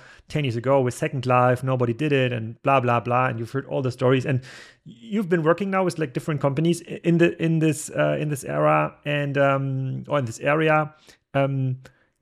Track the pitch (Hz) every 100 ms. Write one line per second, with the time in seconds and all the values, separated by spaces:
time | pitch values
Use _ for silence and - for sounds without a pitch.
0 | - - - 156 139 117 123 139 123 -
1 | 165 139 127 123 123 123 131 131 120 113
2 | 151 139 127 120 113 117 139 139 120 120
3 | 117 123 127 113 113 135 139 147 127 123
4 | 127 131 131 127 - - - _ - -
5 | 226 208 180 175 151 170 196 190 180 165
6 | 147 139 - 147 143 139 165 170 - -
7 | 175 170 170 170 165 160 156 151 - -
8 | 147 147 151 143 - 147 151 151 151 -
9 | 147 147 143 139 139 139 135 135 131 131
10 | 127 147 117 - 143 156 156 156 151 -
11 | _ - _ 139 139 135 131 131 - _
12 | _ _